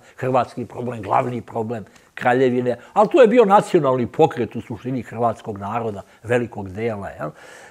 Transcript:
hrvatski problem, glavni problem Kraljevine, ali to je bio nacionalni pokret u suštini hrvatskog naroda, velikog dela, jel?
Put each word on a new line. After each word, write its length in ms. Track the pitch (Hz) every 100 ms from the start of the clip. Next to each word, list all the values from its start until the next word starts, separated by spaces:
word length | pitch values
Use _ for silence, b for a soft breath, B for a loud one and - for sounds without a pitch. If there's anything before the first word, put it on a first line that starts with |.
| b -
hrvatski 500 | 131 127 117 - 117
problem, 360 | - 123 117
glavni 400 | 101 123 127 123
problem 440 | - 117 110 117 95 b b
Kraljevine, 640 | - 127 123 131 123 123 120 B
ali 140 | - 214
to 100 | 285
je 60 | 240
bio 180 | 247 208
nacionalni 640 | 202 - 180 139 127 120
pokret 480 | - 156 - 110 117
u 60 |
suštini 400 | - 113 127 131
hrvatskog 560 | 110 113 117 107 - 101
naroda, 440 | 101 117 113 98 92 b
velikog 460 | 107 123 117 101 98
dela, 400 | 92 117 104 92
jel? 200 | 76 151 B B B B